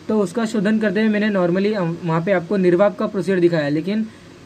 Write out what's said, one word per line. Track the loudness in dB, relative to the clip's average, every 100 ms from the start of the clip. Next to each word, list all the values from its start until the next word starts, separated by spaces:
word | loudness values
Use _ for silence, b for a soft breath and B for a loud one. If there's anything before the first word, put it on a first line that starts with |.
| -4
तो | -2
उसका | 0 -2 -4
शोधन | -2 0 0
करते | 0 0
हुए | 0
मैंने | 0 0 0
normally, | 2 2 0 0
अ, | -2 -4 -2
वहाँ | -2
पे | 0
आपको | 0 0 0
निर्वाप | 2 4 2 2
का | -4
procedure | -4 -2 2
दिखाया, | 2 2 0
लेकिन | -2 -2 -4 -4 B B B